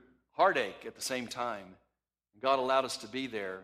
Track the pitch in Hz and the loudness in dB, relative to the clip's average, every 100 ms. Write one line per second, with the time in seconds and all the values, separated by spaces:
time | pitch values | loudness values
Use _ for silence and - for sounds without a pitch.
0 | _ _ _ - 185 151 104 - 113 - | _ _ _ 4 4 4 0 -4 -12 -8
1 | - 127 117 127 120 104 92 92 _ _ | -4 -4 -4 -4 -4 -6 -12 -20 _ _
2 | _ _ _ 104 131 135 127 135 131 - | _ _ _ -2 2 4 4 4 2 -4
3 | 107 127 131 110 95 92 | -6 -6 -4 -4 -4 -6